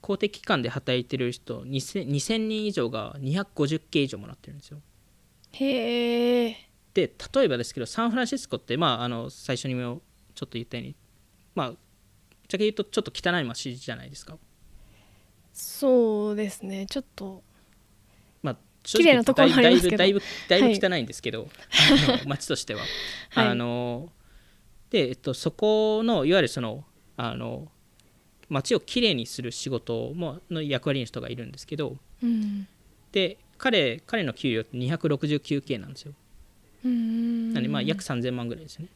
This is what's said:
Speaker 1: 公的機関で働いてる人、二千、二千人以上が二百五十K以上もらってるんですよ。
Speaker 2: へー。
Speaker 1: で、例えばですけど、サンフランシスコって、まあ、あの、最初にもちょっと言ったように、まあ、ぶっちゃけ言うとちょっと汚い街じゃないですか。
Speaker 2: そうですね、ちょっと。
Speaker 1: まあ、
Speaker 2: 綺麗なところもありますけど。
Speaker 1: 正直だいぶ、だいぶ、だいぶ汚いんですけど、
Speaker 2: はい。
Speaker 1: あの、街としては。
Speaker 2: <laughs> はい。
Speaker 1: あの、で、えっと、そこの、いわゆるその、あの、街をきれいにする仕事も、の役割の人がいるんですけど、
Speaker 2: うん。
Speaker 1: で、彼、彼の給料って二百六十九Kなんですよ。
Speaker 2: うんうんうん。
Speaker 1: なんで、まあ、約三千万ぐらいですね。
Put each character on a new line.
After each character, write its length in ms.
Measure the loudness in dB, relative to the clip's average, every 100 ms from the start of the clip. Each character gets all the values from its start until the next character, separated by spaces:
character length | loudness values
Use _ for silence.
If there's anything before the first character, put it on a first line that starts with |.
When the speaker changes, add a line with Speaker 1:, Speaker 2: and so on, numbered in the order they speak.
Speaker 1:
公 160 | -4 -2
的 220 | -2 -4
機 20 |
関 200 | -2 -2
で 80 | 0
働 300 | -4 -2 -2
い 60 | 0
て 120 | -2
る 140 | -2
人、 320 | -4 -10 -10 -6
二 160 | -6
千、 260 | -4 -6 -2
二 120 | -2
千 280 | 0 -2 -2
人 180 | -2 -2
以 60 |
上 180 | -2 -2
が 280 | -4 -8 -8
二 140 | -2
百 160 | -2 -4
五 140 | -2 -2
十 120 | -2
K 240 | _ 0
以 40 | 0
上 100 | -2
も 100 | -14
ら 60 |
っ 40 | -18
て 100 | -18
る 80 | -20
ん 40 |
で 40 |
す 60 | -18
よ。 120 | -20 _ _ _ _ _ _ _
Speaker 2:
へ 960 | -2 0 0 0 0 0 2 4 4 2
ー。 80 | -2 -18 _ _
Speaker 1:
で、 180 | 0 0 -2 -2
例 100 | 2
え 40 | 4
ば 100 | 2
で 60 |
す 100 | -2
け 60 | -6
ど、 60 | -6
サ 180 | -2 0
ン 60 |
フ 60 | 0
ラ 60 |
ン 40 | 0
シ 100 | -4
ス 100 | -4
コ 100 | -8
っ 20 |
て、 180 | -4 0
ま 240 | 2 0
あ、 20 |
あ 60 | -2
の、 200 | -4 -8
最 260 | -10 -6 -4
初 100 | -4
に 80 | -4
も 260 | -4 -8 _ _ _ -14
ち 80 |
ょ 20 | -10
っ 20 |
と 20 |
言 100 | -10
っ 20 | -8
た 120 | -10
よ 60 |
う 40 | -12
に、 80 | -16 _ _ _ _ _ -4
ま 80 | -4
あ、 60 |
ぶ 40 | -6
っ 20 | _ _ _ _ _ _ _
ち 80 | 0
ゃ 20 |
け 60 |
言 60 | 0
う 40 |
と 100 | 0
ち 140 | -4 -4
ょ 40 |
っ 20 |
と 80 | -4
汚 240 | -4 -2 0
い 40 |
街 320 | -2 -6 -10 -10
じ 160 | -10
ゃ 40 | -12
な 100 | -12
い 40 |
で 60 | -18
す 100 | -18
か。 120 | -20 _ _ -20 -20 -20 -20 _ -20 _ _ _
Speaker 2:
そ 800 | -14 -12 -2 4 6 4 2 -2
う 40 | -2
で 140 | -4
す 120 | -6 -10
ね、 200 | -10 -6
ち 120 | -8
ょ 40 |
っ 40 | -8 -14
と。 280 | -14 -14 _ _ _ _ _ _ _ _ _ _
Speaker 1:
ま 100 | -8
あ、 40 | -8 _ _
Speaker 2:
綺 200 | 0 6
麗 120 | 8 8
な 80 |
と 120 | 6 6
こ 60 |
ろ 80 | 6
も 60 | 8
あ 60 |
り 140 | 8 8
ま 60 |
す 80 | 6
け 80 | 4
ど。 0 |
Speaker 1:
正 0 |
直 0 |
だ 80 | 4
い 80 |
ぶ、 60 | 4 -2 -12 2
だ 100 | 6
い 40 |
ぶ、 60 | 6
だ 80 | 6
い 40 |
ぶ 80 | 2
汚 100 | 0
い 60 |
ん 20 | -4
で 80 |
す 80 | -6
け 100 | -6
ど、 100 | -6
Speaker 2:
は 720 | -10 -16 0 6 8 8 6
い。 60 | 2
Speaker 1:
あ 40 |
の、 60 | -2
街 180 | -6 -4
と 80 | -6
し 80 |
て 100 | -4
は。 80 | -8 -6 -8 -10
Speaker 2:
<laughs> 220 | -12 -6
は 120 | 2
い。 40 | 2
Speaker 1:
あ 80 | 2
の、 560 | -2 -2 -4 -6 -10 _ -20 -20 _ _ _ -20 -2
で、 200 | 0 0
え 20 |
っ 40 | -2
と、 160 | -6
そ 180 | -2 -4
こ 500 | 0 2 4 2 2
の、 220 | 2 2 4
い 60 |
わ 60 | 4
ゆ 60 |
る 40 | 4
そ 140 | 0
の、 240 | -6 -8 -14 _ _ -8
あ 180 | -6 -4
の、 340 | -8 -8 -12 _ _ _ _ _ _ _ -6
街 260 | -4 0
を 60 | -2
き 220 | 0 2
れ 100 | 2
い 40 | 2
に 100 | -4
す 140 | -8
る 100 | -8
仕 180 | -8 -6
事 420 | -6 -4 -4 -4 -6
も、 260 | -8 -8 -8
の 120 | -6
役 260 | -2 -2 0
割 140 | -2
の 40 | -4
人 160 | -8
が 80 | -10
い 60 | -10
る 100 | -12
ん 60 |
で 60 | -14
す 100 | -12
け 80 | -6
ど、 220 | -6 -6 _ -4
Speaker 2:
う 20 | 0
ん。 420 | 0 0 -4 -8 _ _ _ _
Speaker 1:
で、 260 | -2 -2 -4 _ _
彼、 440 | 0 4 2 0 -4
彼 160 | -4
の 100 | -2
給 180 | -2 -2
料 100 | -2
っ 20 |
て 140 | -4 -4
二 120 | -4
百 200 | -2 0
六 180 | 0 0
十 120 | -2
九 220 | -2 -4
K 160 | -4 -8
な 100 | -8
ん 60 |
で 40 | -14
す 60 |
よ。 100 | -16 -20 _ -20 -20 _ _ _ -2
Speaker 2:
う 20 |
ん 40 |
う 40 | 0
ん 20 |
う 40 |
ん。 520 | 0 0 0 -2 -2
Speaker 1:
な 60 | -2
ん 40 |
で、 60 | 0
ま 100 | 0
あ、 20 |
約 200 | -2 -2
三 220 | -4 -2
千 120 | -2 -4
万 120 | -6
ぐ 80 | -8
ら 60 |
い 20 |
で 60 | -14
す 100 | -16
ね。 80 | -16